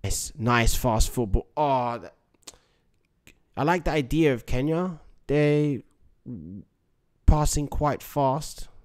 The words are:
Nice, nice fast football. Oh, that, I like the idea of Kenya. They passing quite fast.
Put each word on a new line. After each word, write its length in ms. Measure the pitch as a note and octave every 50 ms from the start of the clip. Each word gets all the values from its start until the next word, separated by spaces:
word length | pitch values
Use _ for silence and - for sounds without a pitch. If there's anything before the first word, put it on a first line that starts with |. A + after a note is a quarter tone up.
| -
Nice, 300 | - - - - - -
nice 400 | - A2 A#2+ A#2+ A#2+ A#2 - -
fast 360 | - - C3 A2 A2 A2 -
football. 360 | - B2 A#2+ G2+ G2 A#2 - _ _
Oh, 440 | - D3+ C#3+ C3+ B2+ B2 A#2+ A#2 A#2
that, 160 | F2 E2+ _ _ _ _ _ _ _ - - _ _ _ _ _ _ _ _ _ _ _ _ _ _ - - _ _ _ _
I 80 | - -
like 220 | D#3+ F3 F#3 -
the 60 | F3
idea 420 | D3 D#3 C#3 A#2 C#3+ D#3 E3 D3 C3
of 140 | A2+ -
Kenya. 520 | - - B2+ C3+ D3+ D#3+ E3 F3+ F#3 E3+ D3+ - - - - _
They 560 | - C#3 D3 D3 D3 D3 D3 D3+ D3 C#3 A2 - _ _ _ _ - _ _ _ - B2 F#2+ D2 E2 F#2+ G#2 - _ _ _ _ _ _ _ _ _ _ _ _
passing 400 | - D#3 D3+ D3+ - - D3+ D3
quite 340 | C#3 - - D3 D3 B2+ -
fast. 680 | - - - D3 C#3 C3+ C3 D3+ D3 - - - - - - -